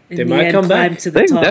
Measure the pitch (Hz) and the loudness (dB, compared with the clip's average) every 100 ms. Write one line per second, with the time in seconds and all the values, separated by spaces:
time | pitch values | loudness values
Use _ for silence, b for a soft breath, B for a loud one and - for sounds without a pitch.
0 | _ 175 170 165 170 190 180 180 175 170 | _ -6 -2 0 2 0 0 0 0 -4
1 | 175 160 370 233 165 | -4 0 2 2 0